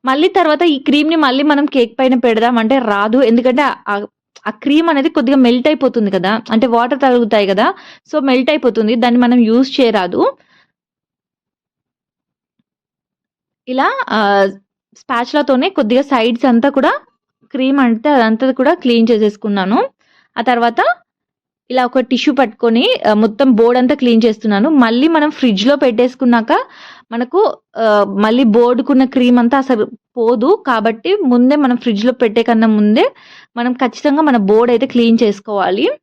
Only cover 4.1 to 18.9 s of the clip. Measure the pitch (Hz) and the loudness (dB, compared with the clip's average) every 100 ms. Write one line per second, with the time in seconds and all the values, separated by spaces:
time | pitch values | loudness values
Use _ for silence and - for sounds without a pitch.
4.1 | _ _ - 208 - 285 294 330 285 302 | _ _ -12 -12 -8 -2 0 0 0 0
5.1 | 311 254 277 240 247 302 311 262 240 208 | -2 0 2 2 2 0 0 -2 0 -2
6.1 | 190 185 220 220 220 247 233 247 269 277 | -2 -2 -4 -2 -2 0 0 -2 0 0
7.1 | 247 220 220 196 190 285 381 - - _ | 2 0 0 0 0 -2 -4 -18 -20 _
8.1 | 302 269 254 254 302 254 214 214 233 247 | -4 0 0 0 0 -2 -2 -2 0 0
9.1 | 240 240 247 220 233 269 - 233 214 180 | 2 2 2 2 2 0 0 0 0 -4
10.1 | - 466 554 _ _ _ _ _ _ _ | -2 -4 -4 _ _ _ _ _ _ _
11.1 | _ _ _ _ _ _ _ _ _ _ | _ _ _ _ _ _ _ _ _ _
12.1 | _ _ _ _ _ _ _ _ _ _ | _ _ _ _ _ _ _ _ _ _
13.1 | _ _ _ _ _ - 254 330 523 - | _ _ _ _ _ -8 -4 -2 -4 -4
14.1 | 214 202 202 196 196 _ _ _ _ - | -2 0 0 0 -4 _ _ _ _ -6
15.1 | 240 247 302 285 262 349 349 214 247 277 | -6 -2 -2 0 0 0 -2 0 0 0
16.1 | 262 226 233 269 233 277 269 285 554 _ | -2 0 0 2 2 2 0 0 -2 _
17.1 | _ _ _ _ 262 262 285 247 226 294 | _ _ _ _ -4 -2 2 0 0 0
18.1 | 277 220 220 262 254 269 349 254 | 2 2 0 -2 0 0 0 0